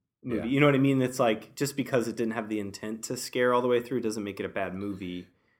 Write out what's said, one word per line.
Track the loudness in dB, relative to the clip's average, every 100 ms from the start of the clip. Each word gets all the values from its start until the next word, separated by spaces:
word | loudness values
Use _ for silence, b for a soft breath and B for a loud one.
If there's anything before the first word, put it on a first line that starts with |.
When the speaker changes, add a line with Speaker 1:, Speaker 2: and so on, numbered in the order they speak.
| _ _
Speaker 1:
movie. | -6 -4 0
Speaker 2:
Yeah. |
Speaker 1:
You | 4
know | 6
what |
I | 6
mean? | 4 4
It's | 2 2
like, | 2 2 -4
just | -6 -4 -4
because | 0 0 0
it | -2
didn't | -4
have | -4 -4
the | -4
intent | -6 -8 -8 -8
to | -8 -8
scare | -4 0 4
all | 4
the | 4
way | 2
through | 0 -2
doesn't | -2 -4
make | -6 -6
it | -6
a |
bad | -4 -6
movie. | -6 -8 -8 -8 -10 -12 _ _